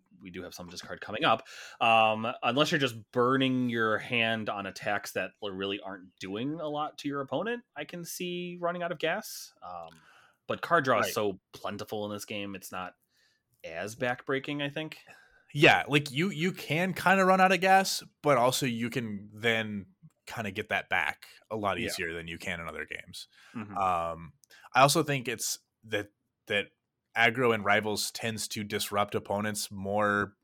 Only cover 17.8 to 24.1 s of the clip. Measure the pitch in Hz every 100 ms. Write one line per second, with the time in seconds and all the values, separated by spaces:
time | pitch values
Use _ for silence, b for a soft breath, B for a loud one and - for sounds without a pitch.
17.8 | 190 - - _ 147 135 123 127 135 117
18.8 | 117 127 113 101 104 107 117 113 110 104
19.8 | 95 _ 160 _ - - 104 98 101 98
20.8 | - 92 76 - - - _ 110 101 90
21.8 | 90 85 85 85 82 82 - 87 82 78
22.8 | 78 78 - - - B B 120 104 101
23.8 | 95 87 82